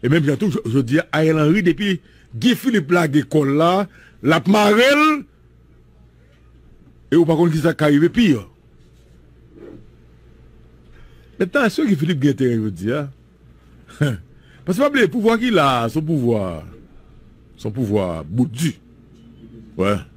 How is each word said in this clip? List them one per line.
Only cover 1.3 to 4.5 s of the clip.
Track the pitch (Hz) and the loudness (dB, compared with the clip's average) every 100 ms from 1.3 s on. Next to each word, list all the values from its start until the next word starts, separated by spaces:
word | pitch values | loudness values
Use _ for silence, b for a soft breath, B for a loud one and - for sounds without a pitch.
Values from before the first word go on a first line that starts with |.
| 156 | 2
Henry, | 151 196 | 2 2
depi | 180 165 202 185 b b b 113 | 0 -2 -2 -4 b b b -2
Guy | 214 233 | 0 0
Philippe | 262 220 139 | 0 -2 0
la | 175 160 | 0 2
ekòl | 147 - 156 139 143 | 0 0 0 0 0
la, | 165 185 196 b b b | 2 0 -4 b b b
la | 131 160 175 | 0 0 2